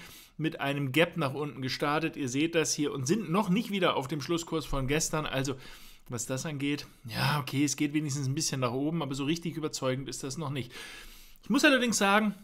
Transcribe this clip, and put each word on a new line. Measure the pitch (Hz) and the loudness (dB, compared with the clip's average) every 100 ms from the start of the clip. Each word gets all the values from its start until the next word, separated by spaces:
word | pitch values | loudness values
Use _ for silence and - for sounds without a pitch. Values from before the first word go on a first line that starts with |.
| - - - - | -12 -20 -14 -4
mit | 151 - | -4 -2
einem | 139 143 139 | -2 0 2
Gap | 135 170 175 | 4 4 2
nach | 139 | -2
unten | 135 147 131 | -2 -6 -4
gestartet. | 127 - 147 151 160 - | -4 -2 0 2 0 -2
Ihr | 135 | -2
seht | 131 165 | 2 2
das | 165 147 | 2 2
hier | - 143 | 2 0
und | 139 131 | 0 0
sind | 220 160 | 2 2
noch | 180 196 | 2 2
nicht | 190 - | 2 2
wieder | 196 170 104 | 2 2 2
auf | 131 | 0
dem | 156 | -4
Schlusskurs | 135 170 - 160 - | -2 -2 -2 -4 -2
von | 139 131 | -2 2
gestern. | 147 - 156 147 | 2 2 -2 -2
Also, | 131 139 131 - - - - - | -2 -2 -4 -8 -18 -18 -18 -10
was | 127 - | -8 -4
das | 131 156 | -4 -4
angeht, | 143 143 143 - - 120 | -2 -2 -2 -6 -14 -8
ja, | 113 131 147 | -2 0 0
okay, | 131 135 | 0 0
es | 147 - | 2 2
geht | 147 | 0
wenigstens | 151 151 139 131 | 0 -2 -2 -2
ein | 139 | 0
bisschen | 147 135 | 0 0
nach | 123 | 0
oben, | 127 147 170 | 0 0 -2
aber | 135 139 | -2 -2
so | |
richtig | 139 165 165 147 | -2 -2 -4 -4
überzeugend | 151 - 131 131 123 | -4 -2 -2 -2 -4
ist | - | -8
das | 139 135 | -6 -6
noch | 151 | -4
nicht. | 139 - - - - - - - - | -4 -6 -10 -14 -16 -18 -18 -20 -10
Ich | - | 0
muss | 254 | 4
allerdings | 302 262 240 - | 6 6 4 2
sagen | 202 208 214 - | 6 6 4 -2